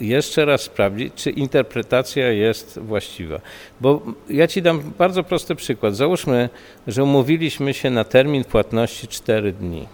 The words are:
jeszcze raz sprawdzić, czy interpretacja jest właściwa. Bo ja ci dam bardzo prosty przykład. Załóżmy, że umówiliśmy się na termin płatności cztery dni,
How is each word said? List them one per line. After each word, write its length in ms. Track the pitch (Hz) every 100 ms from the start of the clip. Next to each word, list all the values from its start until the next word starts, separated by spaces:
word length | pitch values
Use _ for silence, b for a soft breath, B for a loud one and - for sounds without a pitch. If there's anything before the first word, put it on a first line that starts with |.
jeszcze 440 | 110 131 151 -
raz 160 | 147 139
sprawdzić, 540 | - - 98 101 139
czy 160 | - 147
interpretacja 1000 | - 139 143 123 123 - 127 131 147 127
jest 460 | 107 110 113 - -
właściwa. 600 | 110 104 - - 82 73 B B B -
Bo 220 | 131 143 - 113 -
ja 160 | 139 165
ci 160 | -
dam 300 | 170 160 151 -
bardzo 260 | 180 185
prosty 300 | - 175 -
przykład. 420 | 160 - 120 107 98
Załóżmy, 520 | 147 180 151 123 120 B B B -
że 180 | 107
umówiliśmy 720 | 139 139 127 160 160 - 139
się 160 | 131 135
na 140 | 123
termin 400 | 107 127 139 139
płatności 640 | 120 110 - 113 117 - 117
cztery 440 | - - 110 104
dni, 340 | 92 87 80 67